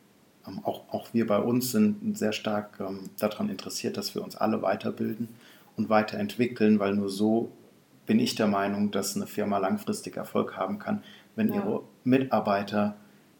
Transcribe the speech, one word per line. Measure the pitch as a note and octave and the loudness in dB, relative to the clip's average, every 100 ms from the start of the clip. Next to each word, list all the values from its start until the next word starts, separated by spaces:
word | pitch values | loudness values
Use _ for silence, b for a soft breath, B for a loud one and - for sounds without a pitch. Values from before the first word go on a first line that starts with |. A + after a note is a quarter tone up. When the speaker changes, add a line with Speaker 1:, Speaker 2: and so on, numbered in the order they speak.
| _ _ _ _ - | _ _ _ _ -14
Speaker 1:
ähm, | G2 | -8
auch, | - - - | -6 -6 -8
auch | G#2+ - | -10 -2
wir | A#2 A2 | 0 2
bei | G#2 | 2
uns | A#2 B2+ B2 | 4 2 2
sind | A2 G#2+ G#2 A2 G#2 | 4 4 4 -2 0
sehr | G#2+ | 0
stark, | G#2+ A2 G#2 G2+ - | 0 -2 -2 -4 -8
ähm, | F#2+ G2 F#2 - | -8 -8 -10 -4
daran | G#2+ - G#2 | -2 -2 -4
interessiert, | G2 - - A2+ G#2+ | -4 -8 -6 -4 -4
dass | G#2 - | -6 -6
wir | |
uns | - - | -8 -2
alle | A2 A2 | 0 0
weiterbilden | F#2 G#2 A2+ G#2+ A2+ G#2+ A2+ - B B B - | 0 0 -2 -4 -4 -4 -8 -10 B B B -6
und | G#2 | 2
weiterentwickeln, | G#2+ G#2+ G#2 G2+ - A#2+ - G#2+ G#2+ | 4 4 -2 -4 0 -2 4 6 6
weil | G2+ G2+ | 4 2
nur | G2 | -2
so | G2 G#2+ A2+ A#2 - - - _ - - | 0 2 2 0 -8 -20 -20 _ -14 0
bin | A2+ | 2
ich | A#2 | 2
der | - G#2+ | 2 2
Meinung, | G2+ G2+ G2+ G#2 | 2 0 0 0
dass | G2 G2 G2+ | 0 -2 -4
eine | G2+ | -6
Firma | - G2+ G2+ | -4 0 0
langfristig | F#2+ G#2 - G#2 - - | 0 0 -2 -4 -4 -8
Erfolg | - G#2+ G#2 - | -4 -2 -2 -2
haben | F#2+ G3+ | -4 -4
kann, | - G#2 B B B - | -4 -4 B B B -2
wenn | G#3+ | 0
Speaker 2:
Ja. | G3+ | 2
Speaker 1:
ihre | G3 - - - | -2 -4 -6 -6
Mitarbeiter | B2 B2+ C3 G#2+ G#2+ G2+ G#2 G#2 G#2 - B B B B | 2 2 4 2 2 0 0 0 0 -2 B B B B